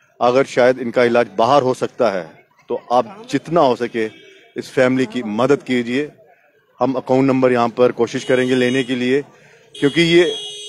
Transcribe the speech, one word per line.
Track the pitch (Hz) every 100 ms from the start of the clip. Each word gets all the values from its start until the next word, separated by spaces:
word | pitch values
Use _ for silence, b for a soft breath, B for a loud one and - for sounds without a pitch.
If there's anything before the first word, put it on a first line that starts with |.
| b -
अगर | 120 127 135
शायद | - 123 131
इनका | 123 127
इलाज | 120 117 117 98
बाहर | 113 143
हो | 127 123
सकता | 117 - 117
है, | 98 80 - _ _ -
तो | 120 -
आप | 123 120 98 -
जितना | 139 - 170
हो | 143 113
सके | 120 117 110 - B B B -
इस | -
फैमिली | - 127 131 127
की | 123
मदद | 113 107 131 143
कीजिए। | - 127 117 127 147 - _ b b b _ _
हम | 127
अकाउंट | 127 - 131 135
नंबर | 131 127
यहाँ | 123 117
पर | 110 123
कोशिश | 117 113 131
करेंगे | - 127 127
लेने | 131 123 131
के | 123 127
लिए, | 123 135 139 b b b b
क्योंकि | - 143 139
ये | 165 170 170 143 - -